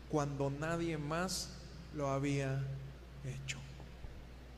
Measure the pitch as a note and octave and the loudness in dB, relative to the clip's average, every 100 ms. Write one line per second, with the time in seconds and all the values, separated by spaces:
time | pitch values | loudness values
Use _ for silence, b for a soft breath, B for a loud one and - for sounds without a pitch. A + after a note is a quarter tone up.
0 | - D3+ C#3+ C#3 C#3 C#3+ D#3+ E3+ E3+ D#3 | 0 2 4 4 2 2 2 2 2 2
1 | D3 D#3+ F#3 - - - - - - D3+ | 2 2 2 0 -2 -6 -10 -10 -6 0
2 | C#3 C3+ C#3+ C#3 C#3 C3+ C3+ - - - | 4 4 4 4 4 2 2 -2 -4 -10
3 | - - C3+ - - - - - - - | -12 -8 -6 -4 -4 -6 -6 -10 -10 -10
4 | - - - - - | -8 -8 -10 -12 -12